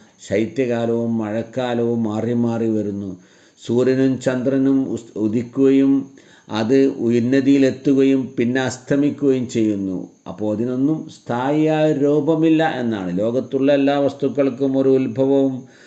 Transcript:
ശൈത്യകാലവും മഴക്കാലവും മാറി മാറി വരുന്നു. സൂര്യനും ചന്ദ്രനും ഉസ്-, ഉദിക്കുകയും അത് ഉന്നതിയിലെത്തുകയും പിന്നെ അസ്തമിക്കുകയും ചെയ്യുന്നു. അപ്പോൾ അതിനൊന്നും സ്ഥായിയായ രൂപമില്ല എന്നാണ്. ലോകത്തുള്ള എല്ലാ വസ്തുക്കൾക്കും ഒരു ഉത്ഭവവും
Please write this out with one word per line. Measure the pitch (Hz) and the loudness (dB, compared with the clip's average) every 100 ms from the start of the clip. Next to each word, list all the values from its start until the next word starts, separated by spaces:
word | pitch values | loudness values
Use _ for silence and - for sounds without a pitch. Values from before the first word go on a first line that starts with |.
| _ _ - | _ _ -6
ശൈത്യകാലവും | 104 113 - 127 117 117 117 117 113 | -2 -2 -2 -2 -2 -2 -2 -2 -4
മഴക്കാലവും | 107 110 117 - 127 120 117 117 | -4 -6 -6 -6 -4 -2 -2 -2
മാറി | 110 107 113 | -2 -2 -2
മാറി | 120 117 117 113 | -2 -2 -2 -2
വരുന്നു. | 110 101 101 98 90 - _ _ _ - | -2 -4 -6 -8 -12 -18 _ _ _ -4
സൂര്യനും | 117 131 131 135 127 | 0 2 2 0 0
ചന്ദ്രനും | 131 127 123 135 135 135 131 | -2 -2 0 0 2 2 0
ഉസ്-, | 113 - - | -6 -10 -4
ഉദിക്കുകയും | 107 113 120 135 135 135 135 139 135 - - - - | -2 -2 -4 0 4 4 4 2 -2 -12 -20 -20 -8
അത് | 107 110 135 135 | -4 2 2 2
ഉന്നതിയിലെത്തുകയും | - 117 120 117 135 135 139 135 127 - 135 135 135 120 - | 0 0 0 2 2 4 4 4 2 0 4 4 2 0 -2
പിന്നെ | 120 127 | -2 0
അസ്തമിക്കുകയും | 127 123 - 143 143 135 143 131 113 | -2 -4 -2 0 0 0 0 0 0
ചെയ്യുന്നു. | 120 110 101 98 90 - - - | 0 0 0 -4 -6 -10 -16 -16
അപ്പോൾ | 90 107 104 | -8 -4 -2
അതിനൊന്നും | 120 127 139 156 - | -4 -2 0 -2 -6
സ്ഥായിയായ | - - 120 131 151 156 156 156 | -14 -8 -4 0 0 2 2 2
രൂപമില്ല | 139 143 151 139 160 160 156 160 | 2 2 2 2 2 2 2 2
എന്നാണ്. | 127 120 107 92 87 | -2 -4 -4 -4 -2
ലോകത്തുള്ള | 110 120 113 135 135 | -2 -2 -4 0 2
എല്ലാ | 143 139 143 | 2 2 0
വസ്തുക്കൾക്കും | 139 135 139 117 139 120 139 135 | 0 -2 -4 0 -2 0 -2 0
ഒരു | 135 | 2
ഉത്ഭവവും | 131 131 110 135 139 135 131 131 - | 2 2 0 2 2 0 -2 -10 -20